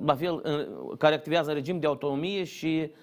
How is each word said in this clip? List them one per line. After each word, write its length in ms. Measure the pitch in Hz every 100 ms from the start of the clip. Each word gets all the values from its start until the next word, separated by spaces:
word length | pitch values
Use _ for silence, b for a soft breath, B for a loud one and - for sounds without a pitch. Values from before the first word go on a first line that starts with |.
| 147
la 100 | 135
fel, 180 | 175
uh, 640 | 160 - 147 135 - 65 -
care 180 | 156 151
activează 340 | 151 170 151
în 60 | 151
regim 240 | 135 180
de 80 | 151
autonomie 560 | 139 143 139 170 202
și, 480 | 175 - 160 160 156 B